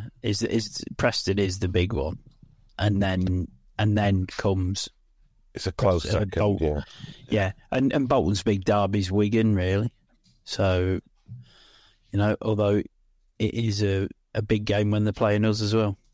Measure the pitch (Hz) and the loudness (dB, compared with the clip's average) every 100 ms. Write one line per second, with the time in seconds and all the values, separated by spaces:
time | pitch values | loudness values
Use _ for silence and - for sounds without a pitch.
0 | 107 - 110 101 113 113 - - - - | -6 -8 -4 -2 -2 -2 -4 -8 -10 -2
1 | 127 - - 98 98 92 90 87 92 113 | 0 0 -2 0 0 -2 -2 0 0 -2
2 | 73 - - - - _ _ - 104 101 | -4 -8 -14 -20 -20 _ _ -4 0 2
3 | 98 92 92 92 85 - _ - 107 104 | 0 0 0 -2 -4 -10 _ -2 0 2
4 | 101 95 92 - 104 95 92 101 - - | 2 0 -2 -2 0 0 -2 -4 -8 -14
5 | _ _ _ _ _ - 95 - 98 90 | _ _ _ _ _ -8 -6 0 2 2
6 | - 101 101 - 104 92 78 73 - - | 2 -2 0 0 2 2 0 -2 -6 -12
7 | - - - 110 95 - - 131 139 147 | -20 -20 -4 -2 -2 -4 -6 0 0 0
8 | 123 135 85 101 113 98 95 104 98 104 | 2 2 2 0 0 0 2 2 2 0
9 | 90 101 104 113 113 101 92 98 117 - | 0 0 2 2 2 2 2 0 -2 -6
10 | _ _ _ _ - - 98 92 92 95 | _ _ _ _ -10 -2 0 2 0 -2
11 | - _ - 123 - - - _ _ _ | -6 _ -20 -20 -20 -20 -20 _ _ _
12 | _ 101 104 - - 104 104 104 - _ | _ 0 2 0 0 2 4 2 0 _
13 | _ _ _ - 113 113 113 101 101 98 | _ _ _ -4 -4 0 -2 0 0 0
14 | 98 - _ 110 107 107 104 101 104 107 | -2 -8 _ -6 0 0 0 0 2 2
15 | 107 - 110 104 110 107 104 113 104 95 | 0 0 2 2 2 0 0 2 0 -2
16 | _ | _